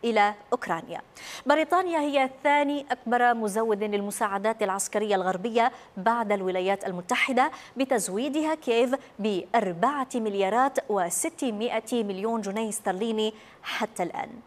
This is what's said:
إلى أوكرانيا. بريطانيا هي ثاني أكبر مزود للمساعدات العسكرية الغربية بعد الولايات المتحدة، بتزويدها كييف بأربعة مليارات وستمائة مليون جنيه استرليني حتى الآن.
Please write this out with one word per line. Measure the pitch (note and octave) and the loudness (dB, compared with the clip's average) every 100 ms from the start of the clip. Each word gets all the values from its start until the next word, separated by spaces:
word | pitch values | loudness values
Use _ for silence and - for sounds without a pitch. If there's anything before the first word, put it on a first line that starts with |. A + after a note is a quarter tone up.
إلى | A#3 A3 G#3 G#3 - | 2 4 2 0 -4
أوكرانيا. | B3 - E3 - E3+ - - - - B3+ | -4 -2 -4 -4 -12 -12 -18 -16 -10 2
بريطانيا | D4 D#4 F4+ F#4 E4 | 2 4 2 2 0
هي | D4 C#4 C4 C4 | 0 2 0 0
ثاني | D4 C#4+ C#4+ C#4+ C#4 | 2 4 4 -2 -4
أكبر | B3 - A#3+ B3 | -6 0 4 4
مزود | A#3 G#3+ G3 A3+ G#3 | 4 0 0 0 0
للمساعدات | G#3+ G#3 G3+ G3+ G#3+ G3 G#3 A3 | 0 -2 -2 -2 -2 0 -2 0
العسكرية | G#3 F#3+ - G#3+ G#3 | 0 0 -2 -2 0
الغربية | G3 F#3 F3+ A3 A3+ A#3 - - - | 2 2 -2 0 2 2 0 -16 -2
بعد | F#3+ A#3 G#3+ | 0 0 0
الولايات | G3+ F#3 F#3 F#3 G3 G3 | 0 0 0 0 0 -2
المتحدة، | F3+ F3+ B3 - B3 D4 - - - | -8 -2 0 2 2 2 0 -16 -4
بتزويدها | C4 B3 F#3 F#3+ C#4 C#4+ D#4 | 0 0 0 -4 -2 -2 -2
كييف | D#4 C4 A3+ B3 C4+ - - | -2 0 2 2 0 -6 -6
بأربعة | G#3 F#3+ - A#3 G#3 E3+ A3+ D4 B3+ | -2 -2 0 0 0 2 0 0 -4
مليارات | B3 A3 G3 G3 A3 C4+ C4+ - | -2 -2 0 2 4 2 2 -2
وستمائة | G3+ F3 - E4 - C4+ G#3 A#3 A3 - B3 | -2 0 -2 -4 -2 -4 -2 -4 -4 -2 -2
مليون | G#3 F#3 G#3+ A#3 | -2 -2 -2 -2
جنيه | G3+ G3+ A3+ | -2 -4 -4
استرليني | G#3 - F#3 A3+ A3 G#3+ G#3+ - - | -4 -4 -2 -2 0 -2 -4 -20 -16
حتى | - - G#3+ - | -10 -4 -4 -2
الآن. | F3 - - A#3+ | -4 -4 -10 -12